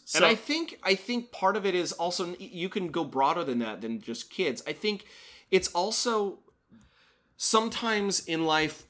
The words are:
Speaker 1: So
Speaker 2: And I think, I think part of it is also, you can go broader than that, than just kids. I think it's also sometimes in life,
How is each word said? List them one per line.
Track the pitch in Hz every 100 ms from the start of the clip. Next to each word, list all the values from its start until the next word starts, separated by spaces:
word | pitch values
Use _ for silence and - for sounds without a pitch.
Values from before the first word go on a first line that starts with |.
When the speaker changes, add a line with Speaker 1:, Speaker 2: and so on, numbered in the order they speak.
Speaker 1:
So | - -
Speaker 2:
And | 180
I |
think, | 220 - 311 330 -
I | 185
think | 190 - 240 240
part | - - 208
of |
it | 196
is | 180 156
also, | - 175 175 175 180
you | 190 175 180
can | 208 175
go | 170
broader | 147 131 139 170
than | 151 120
that, | 113 104
than | 113 113
just | 107 117 -
kids. | - 175 117 -
I |
think | 151 214 202 - - - - -
it's | 185 180
also | 175 190 220 247 220 202 175 _ _ _ - - _ _ _ _ -
sometimes | - 220 226 - 233 214 202 180 -
in | 165
life, | 160 156 156 -